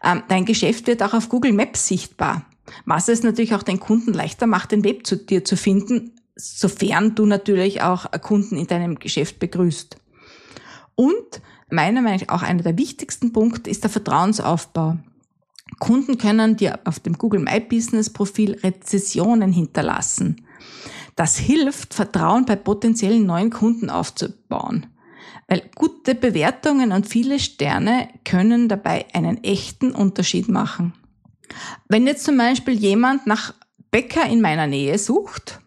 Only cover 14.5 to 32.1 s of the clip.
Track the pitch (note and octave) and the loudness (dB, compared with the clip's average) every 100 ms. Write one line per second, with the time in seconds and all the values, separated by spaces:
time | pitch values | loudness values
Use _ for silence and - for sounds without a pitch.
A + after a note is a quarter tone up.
14.5 | E3 - E3 D#3+ E3 - _ _ _ _ | -2 -2 -4 -2 -2 -8 _ _ _ _
15.5 | - - - - B3 C4+ B3 G#3 A3 A3+ | -20 -20 -6 2 2 2 0 2 4 4
16.5 | A3 G3 - - D#3 - E3 A#3 G3+ C#3+ | 2 0 -2 -6 -6 -6 -2 0 0 0
17.5 | G#3+ A3+ A#3 A#3 A3 G#3+ - G3+ - G#3 | -2 0 -2 0 -2 -2 -4 -4 0 -2
18.5 | G3 F#3 F#3 - G3 G3 - G#3 A#3 F#3+ | 0 -4 -4 -4 -2 -2 -2 2 2 4
19.5 | F3 D#3 - E2 - - - - - - | 2 0 -2 -2 -4 -4 -2 -2 -4 -10
20.5 | - - - - - - - D#3 - - | -20 -20 -20 -18 -18 -12 -4 -2 0 2
21.5 | D4+ C#4 - - - - F3+ E3 A3+ B3+ | 2 2 -2 -10 -4 -2 0 2 2 2
22.5 | G3+ - G#3 A#3 A3+ G3 A3+ G3 E3+ A3 | 0 0 0 2 2 2 2 2 2 -2
23.5 | A#3 A3 A#3 - E2+ - - - - _ | 2 0 0 -2 -4 -6 -6 -8 -10 _
24.5 | - - - - _ _ - - - - | -6 -4 -6 -6 _ _ -20 -20 -20 -2
25.5 | F3+ - - D#4+ - - B3+ B3 E3+ D3+ | -2 -2 -2 -2 0 -2 0 0 2 0
26.5 | C4 D#4 C#4 A#3+ F#3+ G3+ A3+ B3+ C#4 - | 0 0 2 2 2 0 -2 0 -2 -4
27.5 | - D3 - G3 B3 - - - F3+ G#3 | -4 -2 0 0 0 -2 -12 -2 2 4
28.5 | A#3+ A#3 G3+ E3 E3 - - D#3+ - - | 4 2 0 -2 -4 -2 -2 -2 -2 -2
29.5 | G3 - - B3+ - G3 G3 F#3 F3+ - | -4 -4 -4 -2 2 0 0 -2 -2 0
30.5 | F#3 D#3+ - F3 - _ _ _ _ _ | -2 -2 -4 -6 -6 _ _ _ _ _
31.5 | - - - _ G#3+ C4 | -18 -16 -18 _ 2 4